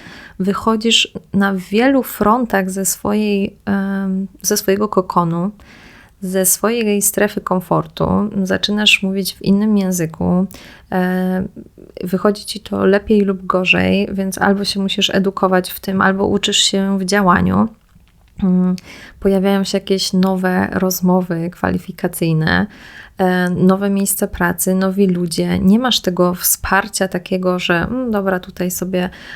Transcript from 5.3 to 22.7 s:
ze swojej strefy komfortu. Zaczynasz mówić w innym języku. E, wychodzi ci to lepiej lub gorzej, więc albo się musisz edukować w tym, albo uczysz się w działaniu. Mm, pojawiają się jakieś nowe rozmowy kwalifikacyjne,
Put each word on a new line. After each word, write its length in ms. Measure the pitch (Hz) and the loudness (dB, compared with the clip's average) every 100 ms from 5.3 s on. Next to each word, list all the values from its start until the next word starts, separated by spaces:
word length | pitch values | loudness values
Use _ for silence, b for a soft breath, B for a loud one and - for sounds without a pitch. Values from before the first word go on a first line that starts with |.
| 170 196 - B B B B B _ | 0 -2 -6 B B B B B _
ze 240 | 185 190 185 | -4 0 0
swojej 560 | - 208 240 214 202 | 0 0 0 0 0
strefy 400 | 202 - 202 - | 0 0 -2 -2
komfortu. 640 | - 185 - 160 160 - - 185 208 202 | -4 -2 0 -2 -2 -4 0 0 0 -2
Zaczynasz 600 | 185 190 - 208 208 - | -2 0 -2 0 0 0
mówić 300 | 190 196 185 | 0 -2 -4
w 80 | - | -2
innym 360 | - 196 220 208 | 0 2 4 2
języku. 720 | 185 180 160 160 180 180 190 B B B - | 2 -2 -4 -2 0 0 0 B B B -6
E, 520 | 185 180 185 185 185 190 - - - - - | -2 0 0 0 -2 -4 -10 -20 -20 -20 -12
wychodzi 420 | 180 185 208 202 - | -4 0 0 -2 -6
ci 140 | 208 | -12
to 260 | - 196 190 | -6 0 2
lepiej 360 | 202 202 214 | 2 4 2
lub 240 | 196 190 185 | 2 -2 -2
gorzej, 640 | 185 185 180 185 190 202 | 0 2 2 2 2 0
więc 260 | 196 190 - | -4 -4 0
albo 280 | 196 196 196 | 2 2 0
się 140 | 196 | -2
musisz 300 | 196 - 190 | -2 0 0
edukować 600 | 196 190 - 185 185 185 | 0 0 0 2 2 0
w 80 | - | -6
tym, 220 | - 190 | -4 0
albo 260 | 190 190 196 | 2 2 0
uczysz 300 | 202 - 202 | 0 0 0
się 420 | - 196 196 196 | 0 0 0 -2
w 60 | 185 | 0
działaniu. 640 | 202 185 175 180 190 226 - _ - _ _ _ - | 2 4 4 2 2 0 -4 _ -20 _ _ _ -2
Mm, 320 | 185 185 185 185 B B B - | 2 4 2 -2 B B B -2
pojawiają 440 | 196 196 196 196 | 2 2 2 2
się 140 | 190 196 | 0 -2
jakieś 360 | 196 190 - | -2 -2 0
nowe 540 | 185 190 185 185 185 196 | 2 2 2 0 0 0
rozmowy 800 | 185 185 185 180 185 180 165 170 | 0 -2 0 2 2 0 -4 -6
kwalifikacyjne, 1200 | - 180 180 - - 175 - 165 160 160 175 208 | -4 -2 -2 -6 -8 -6 -2 0 2 2 0 0